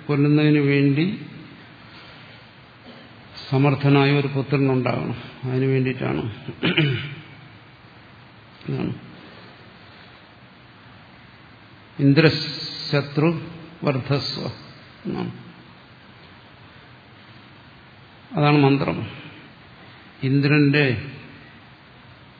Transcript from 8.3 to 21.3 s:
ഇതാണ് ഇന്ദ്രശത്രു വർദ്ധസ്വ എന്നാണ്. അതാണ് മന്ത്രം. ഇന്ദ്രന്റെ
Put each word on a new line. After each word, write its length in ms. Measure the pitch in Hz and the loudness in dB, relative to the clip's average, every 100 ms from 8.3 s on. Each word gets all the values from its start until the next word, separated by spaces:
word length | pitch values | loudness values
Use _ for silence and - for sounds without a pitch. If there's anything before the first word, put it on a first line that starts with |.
| - - - - | -20 -20 -16 -8
ഇതാണ് 260 | 67 - - - - - - - - - - - - - - - - - - - - - - - - - - - - - - - - | -6 -6 -8 -14 -20 -20 -20 -20 -20 -20 -20 -20 -20 -20 -20 -20 -20 -20 -20 -20 -20 -20 -20 -20 -20 -20 -20 -20 -20 -20 -20 -16 0
ഇന്ദ്രശത്രു 1300 | 139 139 156 - - - - - - 143 - - 160 160 - - - - 151 | 4 6 4 2 -6 -10 -12 -12 -4 -4 -2 -2 0 -2 -8 -16 -18 -8 -4
വർദ്ധസ്വ 580 | 131 113 139 - - - - - - - - - | -4 -2 -4 -4 -8 -10 -12 -18 -20 -20 -14 -10
എന്നാണ്. 260 | - 60 - - - - - - - - - - - - - - - - - - - - - - - - - - - - - - 220 | -8 -8 -12 -18 -20 -20 -20 -20 -20 -20 -20 -20 -20 -20 -20 -20 -20 -20 -20 -20 -20 -20 -20 -20 -20 -20 -20 -20 -20 -20 -20 -8 0
അതാണ് 220 | 147 147 | 4 6
മന്ത്രം. 340 | 139 139 - - 110 - - - - - - - - - - - 131 | 4 4 0 -4 -8 -12 -18 -20 -20 -20 -20 -20 -20 -20 -20 -6 0
ഇന്ദ്രന്റെ 560 | 139 139 147 143 151 143 107 - - - | 2 4 4 4 4 2 0 -6 -14 -20